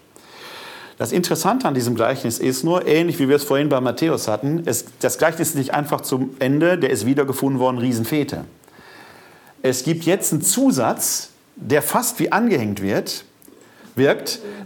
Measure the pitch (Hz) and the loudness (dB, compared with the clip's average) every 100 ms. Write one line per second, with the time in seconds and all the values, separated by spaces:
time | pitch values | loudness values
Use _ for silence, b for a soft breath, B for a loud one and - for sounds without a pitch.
0 | _ B B B B B B B B - | _ B B B B B B B B -8
1 | - 180 175 160 190 254 180 127 117 110 | -2 0 0 0 0 0 0 0 0 0
2 | 113 135 117 - 131 131 165 180 151 156 | 0 0 -4 -2 -2 0 0 0 2 2
3 | 170 143 135 143 - 139 147 135 123 117 | 2 2 2 2 2 0 2 2 0 0
4 | 160 123 - 107 139 170 165 110 - - | 0 0 -2 -2 -2 -2 -2 -4 -6 -4
5 | 127 - 160 165 165 139 131 147 147 143 | -2 2 0 0 -2 -2 -2 -2 -2 -4
6 | - 131 135 - 127 147 170 180 131 117 | -2 -2 -2 -2 0 4 4 4 2 2
7 | 117 143 135 131 135 131 127 123 127 113 | 2 2 0 0 0 2 0 2 0 0
8 | 113 151 131 80 - - B B B B | 0 -2 -2 -6 -12 -18 B B B B
9 | B B B B B - 131 127 165 165 | B B B B B -4 -2 0 -2 0
10 | 165 190 - 151 - 247 269 131 117 247 | 2 0 0 0 0 2 2 4 0 0
11 | - - - _ _ - 110 143 143 226 | -2 -4 -8 _ _ -12 0 2 2 0
12 | 247 - - 190 240 151 107 98 95 147 | 0 -2 0 2 2 2 0 -2 -2 -2
13 | - - - _ - B B B B - | -2 -8 -14 _ -20 B B B B 2
14 | 143 220 - - B B | 2 2 -4 -10 B B